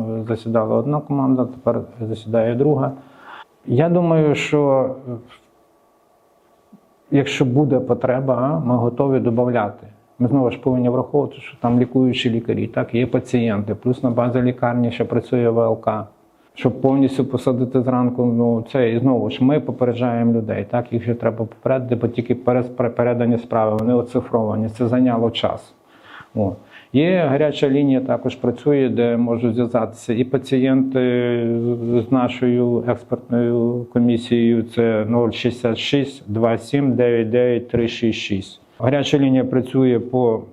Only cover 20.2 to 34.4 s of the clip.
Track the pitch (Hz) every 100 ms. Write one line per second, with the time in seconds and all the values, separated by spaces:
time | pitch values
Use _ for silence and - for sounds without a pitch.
20.2 | 117 117 107 101 101 123 117 120 113 117
21.2 | 113 110 107 - 123 131 120 120 117 120
22.2 | 117 120 - 127 123 - 120 120 123 120
23.2 | 120 117 - 117 110 107 113 123 120 127
24.2 | 123 120 107 104 110 110 123 123 127 117
25.2 | 113 - 98 - - _ _ - - -
26.2 | - 110 101 - - - - 127 165 185
27.2 | 151 139 151 139 143 139 143 131 131 120
28.2 | 127 - 120 120 147 143 127 113 120 117
29.2 | 120 113 123 117 117 120 110 - - 113
30.2 | 127 - - 131 131 135 135 131 127 123
31.2 | 123 120 117 117 120 120 120 120 113 131
32.2 | 123 - 123 120 120 117 117 120 - 123
33.2 | - 120 120 120 117 123 120 123 120 117
34.2 | - 120